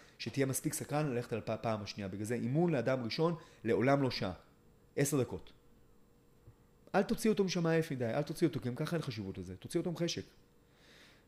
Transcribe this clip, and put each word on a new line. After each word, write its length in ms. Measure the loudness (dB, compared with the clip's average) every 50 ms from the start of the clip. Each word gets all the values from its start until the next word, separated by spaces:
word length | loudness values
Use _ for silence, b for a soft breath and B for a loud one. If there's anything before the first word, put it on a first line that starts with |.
| B B B -10
שתהיה 280 | -10 -4 0 0 2
מספיק 280 | 2 0 0 -2 -2 -4
סקרן 360 | -4 -4 -2 0 0 0 0
ללכת 220 | 0 -2 -2 -2 -4
על 80 | -4 -2
הפעם 360 | -2 -4 -2 0 -2 -2 -2 -4
השנייה. 260 | -6 -8 -6 -6 -6
בגלל 160 | -6 -6 -4
זה 100 | -2 -2
אימון 380 | -2 0 0 2 4 4 4 4
לאדם 320 | 2 2 2 0 0 0
ראשון, 300 | -2 0 0 2 2 0 B B B B B 0
לעולם 380 | 2 2 4 4 4 4 4 4
לא 80 | 2
שעה. 220 | 0 -2 -4 -4 -6 -8 -12 -20 -20 -20 -20 -20 -20 -20 -20 -6 -2
עשר 240 | 0 0 2 2 2
דקות. 320 | 0 0 -4 -8 -10 -14 -20 -20 _ -20 -20 -20 -20 -20 -20 -20 -20 -20 _ -20 -20 _ -20 -20 -20 -20 -20 _ -20 _ _ -20 -8 0 2
אל 80 | 2 2
תוציא 280 | 2 0 2 2 4
אותו 140 | 4 4 2
משם 220 | 2 2 2 2
עייף 260 | 4 4 4 2 2 -2
מדי, 120 | -2 -2
אל 180 | 0 0 0 0
תוציא 240 | -2 0 2 2 2
אותו, 120 | 2 0
כי 80 | -2 -4
גם 60 | -2
ככה 220 | -2 -2 -2 -2
אין 60 | -2 -2
חשיבות 360 | -4 -4 -6 -6 -6 -6 -8
לזה. 180 | -8 -10 -10
תוציא 240 | -12 -8 -4 -2 -2
אותו 100 | -2 -2
עם 60 | -2
חשק. 280 | -2 -2 -2 -2 -4 -8 -10 -14 -20 -20 _ _ _ b b b b b b b b b b b b b